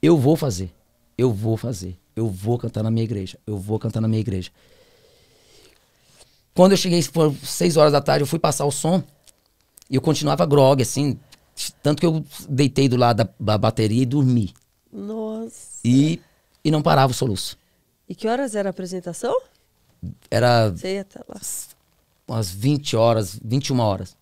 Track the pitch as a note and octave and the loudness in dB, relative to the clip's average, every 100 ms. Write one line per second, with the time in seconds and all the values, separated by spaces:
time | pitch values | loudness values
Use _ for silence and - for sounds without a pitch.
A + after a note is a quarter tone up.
0 | D3+ E3+ B2+ D#3+ D3 F2+ F#2+ _ _ _ | 6 4 4 2 0 -4 -8 _ _ _
1 | _ - B2+ G2+ A2 A2 - G2 F#2 F2+ | _ -2 0 0 -2 -2 -4 -8 -10 -14
2 | _ - A2+ F#2 G2+ A#2+ A#2 A2 A2 A2+ | _ -4 -4 -4 -4 -4 -4 -4 -2 -2
3 | A2+ G#2 F#2+ - - G#2 G2 A2 A2+ A2 | -2 -4 -8 -12 -10 -10 -4 -4 -4 -2
4 | A2+ A2 G#2 F#2+ F2+ _ _ _ _ _ | 0 0 -2 -4 -8 _ _ _ _ _
5 | _ _ _ _ _ _ _ _ _ _ | _ _ _ _ _ _ _ _ _ _
6 | _ _ _ _ _ - F#3 F#3+ F#3+ F3 | _ _ _ _ _ 6 6 6 2 0
7 | C#3+ E3 D#3 C#3 - - F3 D#3+ D3+ C#3+ | 0 2 2 0 -10 -2 2 6 6 4
8 | C#3 D3 C#3+ E3 D#3 - C#3+ C#3 D#3+ F#3 | 2 0 0 0 -2 0 -2 -2 0 0
9 | - _ _ _ _ _ _ _ _ C3+ | -2 _ _ _ _ _ _ _ _ -2
10 | D#3+ C#3+ D3 D3 F3 C#3+ C3+ C#3 A#2 - | 0 0 0 0 2 6 6 4 0 -2
11 | C#3+ A2 _ - _ - - _ C#3+ D3+ | -2 -4 _ -20 _ -12 -12 _ -2 2
12 | E3+ D#3+ D3+ - - C3+ C#3+ - C3+ B2 | 0 0 -6 -16 -6 0 0 2 2 4
13 | A#2+ A2 A2+ _ G#2 G#2 A2 - A2 A2 | 2 2 -2 _ -2 0 0 0 0 2
14 | B2+ C#3+ C3 A#2+ G2+ - _ _ _ - | 0 2 2 2 0 -8 _ _ _ -14
15 | G3+ A3 A3 A3 A3+ - - - - C3+ | -12 -10 -8 -10 -12 -16 -20 -6 2 4
16 | D3+ E3+ _ _ _ _ D#3 D#3 D3+ D3 | 2 -2 _ _ _ _ -2 0 2 2
17 | C3+ B2 C3 F#2+ - - _ _ _ _ | 2 0 -4 -4 -8 -14 _ _ _ _
18 | _ F3+ A3 B3 C#4 G#3 G3 F#3 F#3 F#3 | _ -8 -4 -2 -4 -4 -4 -6 -10 -10
19 | F3 E3+ A#3+ B4+ - _ _ _ _ _ | -10 -8 -4 -4 -6 _ _ _ _ _
20 | - - _ A2+ A#2+ A#2+ A2 E2+ F#3 G3 | -16 -16 _ 0 2 4 2 -2 -6 -8
21 | F#3+ - - - - - - - _ _ | -8 -16 -20 -16 -12 -12 -14 -20 _ _
22 | _ _ - A2+ G2 F#2 B2 D3 C#3+ A2+ | _ _ -8 -6 -6 -2 0 0 0 2
23 | A#2 A2+ G2 G2 A2+ B2+ C#3 C3 A2 F#2+ | 4 2 -2 -8 -4 -4 0 0 0 0
24 | G2 _ | -6 _